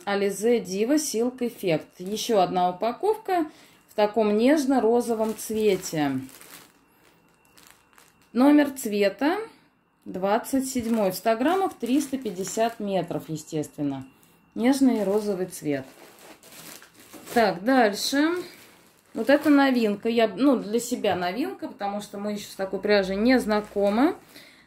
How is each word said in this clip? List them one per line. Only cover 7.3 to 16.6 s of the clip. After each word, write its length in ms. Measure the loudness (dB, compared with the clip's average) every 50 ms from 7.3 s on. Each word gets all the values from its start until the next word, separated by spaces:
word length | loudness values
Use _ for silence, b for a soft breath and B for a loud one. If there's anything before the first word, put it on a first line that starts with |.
| _ _ _ _ _ _ -20 -20 -20 _ _ _ _ _ -20 _ _ _ _ _
Номер 380 | 0 4 6 6 8 6 6 2
цвета 680 | -2 -6 -6 -2 0 2 2 2 2 0 -2 0 0 -2 -6 -10 b b b b b _ _ _ _ _ -16
двадцать 640 | -12 -8 -4 -2 0 0 0 -2 -2 -4 -2 -2 -2
седьмой. 440 | -4 -4 -2 -2 0 0 0 0
В 20 | -2
ста 220 | -2 0 0 0
граммах 380 | 2 2 0 2 0 0 -2 -4
триста 440 | -6 -4 0 0 0 0 -2 -6 -6
пятьдесят 600 | -6 -6 -6 -6 -8 -6 -2 -2 -2 -2 -2 -4
метров, 480 | -6 -2 -2 -2 -2 -2 -6 -8 -6 -8
естественно. 760 | -10 -10 -10 -8 -6 -6 -6 -6 -6 -6 -4 -4 -4 -6 -10 -14 b b b b b b b b -6
Нежный 480 | 0 2 2 4 4 4 2 2 2 0
розовый 420 | 0 0 0 0 -2 -4 -4 -4
цвет. 400 | -8 -8 -8 -4 -4 -4 -4 -6 -10 -18 -20 -20 -20 -20 -20 -20 -20 -20 _ -20 -20 -20 -20